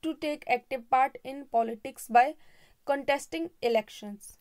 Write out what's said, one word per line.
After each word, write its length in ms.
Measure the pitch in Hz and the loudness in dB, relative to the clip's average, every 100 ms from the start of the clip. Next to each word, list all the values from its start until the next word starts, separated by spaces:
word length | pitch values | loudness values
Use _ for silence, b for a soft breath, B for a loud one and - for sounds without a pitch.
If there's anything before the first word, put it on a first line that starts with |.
to 120 | 320 | -6
take 300 | 320 302 294 - | -4 -6 -6 -2
active 420 | 247 _ 262 233 | -2 _ -8 0
part 300 | 254 269 - | 2 2 0
in 200 | 254 277 277 | -12 -12 -2
politics 600 | 233 226 226 262 - - | 0 0 -4 -10 -12 2
by 280 | 233 262 320 b b b b - | 6 6 2 b b b b -2
contesting 640 | 277 277 285 - 330 330 _ | -2 2 0 0 -6 -6 _
elections 760 | 247 226 214 - 208 202 - - | -2 -2 -6 -14 -14 -14 -16 -20